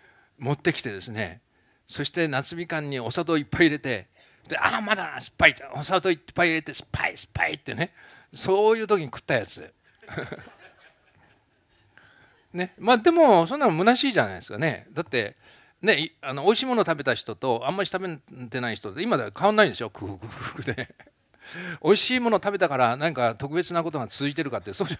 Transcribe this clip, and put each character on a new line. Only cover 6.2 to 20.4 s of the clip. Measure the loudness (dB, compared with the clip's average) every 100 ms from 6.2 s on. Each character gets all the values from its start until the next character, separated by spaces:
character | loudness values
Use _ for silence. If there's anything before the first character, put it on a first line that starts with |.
| -2
ぱ | 0
い | 2
入 |
れ | 2
て、 | -2
「酸 | -10 -8
っ |
ぱ | -4 -4
い、 | -6
酸 | -10
っ |
ぱ | -4 -4
い」 |
っ | -4
て | -8
ね、 | -6 -6 -8 -20 -20 _
そ | -6 0 4 4
う | 2
い |
う | 2
時 | 0
に | 0
食 | -8
っ |
た | -2
や | -2 -2
つ。 | -10 -18 _ _ _ -14
<laughs> | -12 -10 -14 -18 -20 -20 _ _ _ _ _ _ _ _ _ _ _ _ _ -20 _ _ _ _
ね、 | -6 -6 -2
ま | 2
あ、 | 4
で | 6
も、 | 8 8 8 6
そ | 2
ん |
な | 2
の | 4
虚 | 4 4
し | 4
い |
じ | 2
ゃ | 0
な |
い | -2
で |
す | -10
か | -4
ね。 | -2 -2 -8
だ | -10
っ | -4
て、 | -2 -4 -8 -20 -20 _ _
ね、 | 2 2
い、 | 0 -8
あ | -10
の、 | 0
美 | 2
味 | 2
し |
い | 2
も |
の | 2
食 | 2 0
べ |
た | 0
人 | -2 -4 -4
と、 | -2 0
あ | -2
ん | -2
ま |
り | -4
食 | -4 -6
べ | -10 -14 -16 -8
て | -6
な | -4
い | -6
人 | -8
で、 | -6
今 | -2 0
で |
は | -2 0
変 | 2
わ |
ん | 4
な |
い | 2
ん |
で | 0
す |
よ、 | -8
空 | -8 -10 -10
腹 | -14 -12